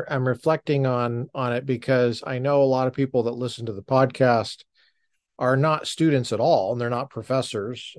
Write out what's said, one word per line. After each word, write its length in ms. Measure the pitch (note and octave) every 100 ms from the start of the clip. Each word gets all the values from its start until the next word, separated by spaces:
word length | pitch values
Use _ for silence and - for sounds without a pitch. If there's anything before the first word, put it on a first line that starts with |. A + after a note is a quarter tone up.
| -
I'm 180 | C#3 B2+
reflecting 600 | A#2+ D#3+ D#3 - C#3 C3
on, 440 | B2 A#2+ A#2+ C3+
on 180 | C#3+ B2
it 140 | A#2+ C3+
because 580 | A#2+ - B2+ B2 A#2 -
I 140 | B2+
know 220 | C3+ C#3+
a 20 |
lot 240 | C3+ C3 B2+
of 60 |
people 300 | C3+ C3+ B2
that 80 | A#2
listen 340 | A#2+ A#2+ A#2 A2+
to 80 |
the 100 | G2+
podcast 800 | - C3 C3 - B2+ A2+ G#2+ - - _ _ _ _ _ _ -
are 200 | B2+ C3+
not 300 | D#3 D#3 -
students 440 | - D#3+ C3+ A#2+
at 80 | A2
all, 320 | C#3+ C#3 F#2+
and 80 | B2
they're 100 | A#2+
not 200 | B2 C#3
professors. 840 | - - C3 B2+ G#2+ G#2 A#2 -